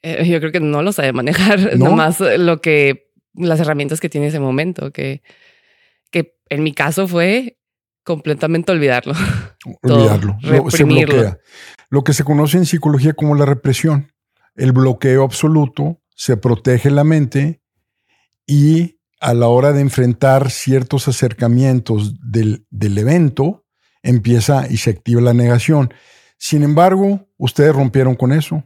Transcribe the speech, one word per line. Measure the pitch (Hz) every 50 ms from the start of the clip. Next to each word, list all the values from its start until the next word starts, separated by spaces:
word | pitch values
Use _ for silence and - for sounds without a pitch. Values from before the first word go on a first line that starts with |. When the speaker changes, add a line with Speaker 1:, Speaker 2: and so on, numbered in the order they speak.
Speaker 1:
Eh, | - 165 160 - 175 175
yo | 170 160
creo | 151 160 151
que | 180
no | 156 151 147 147
lo | 156 202 202
sabe | - 143 135
manejar, | 123 131 120 147 - - 190 214 208 190
<laughs> | 190 - -
Speaker 2:
¿No? | 123 131 151
Speaker 1:
nomás | 165 160 156 160 175 -
lo | 190 135 104 180 175 170 165 151
que, | - 165 151 147 143 139 135 - _ _ _ _ _ _ _
las | - 175 170 160 156
herramientas | 170 151 151 143 143 143 156 156
que | - 151
tiene | - 147 147
ese | 147 156 151
momento, | 139 131 127 135 160 185 170 - 139 139 _
que, | - 139 135 135 143 _ _ _ _ _ _ _ _ _ _ _ _ _ _ _ _ _ _
que | - 170 156 _ _ _ _
en | _ 143 143 156
mi | 156 143
caso | - 143 147 156 190 196
fue | 180 175 170 170 185 208 254 262 233 _ _ _ _ _ _ _ _ _ _ _
completamente | - 170 151 - 156 151 151 - 156 165 170 165 -
olvidarlo. | 185 160 147 135 123 123 - - 151
<laughs> | 165 190 190 - - - - _ _ - 127 - _
Todo, | - 127 123 120 113
Speaker 2:
Olvidarlo, | 107 104 101 101 101 101 104
lo, | 135 - - - - -
se | -
Speaker 1:
reprimirlo. | 160 147 131 131 131 - 147 143
Speaker 2:
bloquea. | 127 113 101 92 - _ _ - - - - - _ _ _
Lo | 139 143 135
que | - 143
se | - 147
conoce | 143 151 143 151 147 156
en | 185 180
psicología | 143 - 160 - 151 147 135 127 156
como | 151 - 156 147 147
la | 143 143
represión, | 139 139 123 - 139 127 - - 160 151 143 143 _ _ _ _ _ _ _ _ _ _
el | - 127 131
bloqueo | 123 127 131 131 117 - - 135 127 139 135
absoluto, | 131 - - - 156 160 156 147 127 - - 143 156 170 _ _ _ _
se | - - - 123
protege | 104 - 120 120 - - 131 127 120 - 143
la | 143 143 147
mente | 156 160 156 143 117 - 135 143 156 165 _ _ _ _ _ _ _ _ _ _ _ _ _ _ _ _ _ _
y | - 143 147 143 151 160 160 170 165 _ _ _ _ _ _
a | - 131 120
la | 120 120
hora | 117 120 123 131 143 147
de | 143
enfrentar | 139 131 - - 127 123 117 - 139 135 131 135 139 127
ciertos | - - - 135 131 135 127 - - 135 -
acercamientos | 139 120 - - 120 110 - 120 117 117 123 135 135 131 123 110 - 113 104 101 104 - - - 120
del, | 104 113 110 107 107 - _ _
del | - 101 104 104 98
evento, | 104 107 131 160 180 165 139 - - 139 165 214 _ _ _ _ _ _ _ _ _
empieza | - 123 127 120 95 117 120 117 104 - 143 135 135
y | 123 -
se | 110 - 117
activa | 104 - _ 120 120 120
la | 120 123 120
negación. | 120 120 120 120 120 - - 160 147 135 120 - _ _ _ _ _ _ _ _
Sin | _ - - 156 147 147
embargo, | 143 147 160 175 190 190 190 196 196 202 196 - _ _
ustedes | _ - 123 - - 147 156 151
rompieron | 135 135 123 - 135 131 131 123
con | - 131 127
eso. | 139 160 147 - 160 156 -